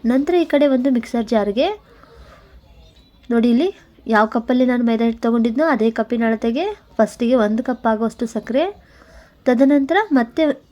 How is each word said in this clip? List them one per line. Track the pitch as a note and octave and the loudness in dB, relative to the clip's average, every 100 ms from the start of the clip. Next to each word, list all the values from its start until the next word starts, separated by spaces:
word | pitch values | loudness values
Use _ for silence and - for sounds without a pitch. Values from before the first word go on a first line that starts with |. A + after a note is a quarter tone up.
| A#3 | 0
ನಂತರ | B3+ C#4+ F4 | 0 0 0
ಈ | D#4+ | 2
ಕಡೆ | D4 C#4+ C4 | 2 2 2
ಒಂದು | C4 B3 | 0 -2
ಮಿಕ್ಸರ್ | - A#3 G#3+ | -2 -6 -2
ಜಾರ್‌ಗೆ | A3+ G3+ G3+ E4 G#4 _ - - - - - - - _ - - _ _ _ _ | -2 -2 -2 -2 -4 _ -20 -20 -20 -20 -20 -20 -20 _ -20 -20 _ _ _ _
ನೋಡಿ, | A#3 A#3+ | 0 2
ಇಲ್ಲಿ | A#3 F4+ - - _ - A3 | 2 0 -4 -20 _ -2 0
ಯಾವ | A3 A#3+ | 2 -2
ಕಪ್ಪಲ್ಲಿ | A3+ B3+ B3+ | -2 0 2
ನಾನು | B3 A#3 | 0 0
ಮೈದಾ | A3+ A#3 | 0 -2
ಹಿಟ್ಟು | A3+ A#3 | -2 -2
ತಗೊಂಡಿದ್ನೋ | A#3 A3+ A3+ D4+ | 0 0 0 0
ಅದೇ | B3+ A3 A3+ | 2 0 -2
ಕಪ್ಪಿನ | A3+ A#3+ A3+ | -4 -2 -2
ಅಳತೆಗೆ | A3 A#3 A#3 F#4+ G#4 _ - | -2 -2 -2 -4 -6 _ -2
ಫಸ್ಟಿಗೆ | G#3+ - A#3 B3+ G#3+ | -2 0 0 2 0
ಒಂದು | A3 C4 | -2 -4
ಕಪ್ | B3 A#3 | -4 -2
ಆಗುವಷ್ಟು | A3 A3+ - A#3 - | -2 -4 -6 -8 -8
ಸಕ್ಕರೆ, | - B3 F4 G#4 _ _ - - - _ - | -4 -2 -2 -6 _ _ -20 -20 -20 _ -2
ತದನಂತರ | A#3+ C4+ C#4+ C4+ F4 G#4+ C#4 | 2 4 4 2 0 2 0
ಮತ್ತೆ | A#3 - D#4 C#4 _ | 0 0 0 -2 _